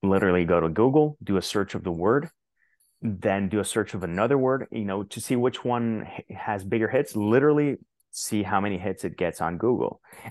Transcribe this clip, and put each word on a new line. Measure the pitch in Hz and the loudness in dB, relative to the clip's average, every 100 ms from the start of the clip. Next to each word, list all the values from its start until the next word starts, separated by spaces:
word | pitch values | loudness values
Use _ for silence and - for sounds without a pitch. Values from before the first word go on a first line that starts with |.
Literally | 98 98 98 90 85 | 4 4 4 4 4
go | 85 | 4
to | 82 | 2
Google, | 80 123 143 151 147 | 4 4 4 2 -2
do | 101 95 | -2 -2
a | |
search | - 104 98 | 0 -2 -2
of | 90 | -4
the | 87 | -6
word, | 82 92 135 165 _ _ _ _ _ _ _ | 0 2 2 0 _ _ _ _ _ _ _
then | 117 95 107 98 98 | -6 -2 0 0 0
do | 104 | -2
a | 95 | -2
search | - 101 101 | -2 -2 -4
of | |
another | 87 87 113 139 | -4 -2 2 2
word, | 131 131 - | 2 0 -4
you | 117 101 | -6 -4
know, | 95 | -4
to | 98 - | -6 -10
see | - 123 | -2 0
which | 123 - 123 | 0 -2 -4
one | 120 117 110 - - | -2 -2 -4 -6 -14
h-, | - 98 | -14 -10
has | - 104 | -6 -6
bigger | 95 113 107 | -2 0 2
hits. | 131 147 110 | 0 0 -2
Literally | 104 120 147 147 147 123 - _ _ | 2 4 4 4 0 -2 -10 _ _
see | - - 208 | -12 -4 -2
how | 98 101 | 2 2
many | 101 92 | 0 -2
hits | 98 95 92 | -4 -4 -8
it | - | -2
gets | 87 - | -4 -2
on | 82 87 | -4 0
Google. | 113 123 57 - _ - 110 | 0 0 -2 -6 _ -18 -16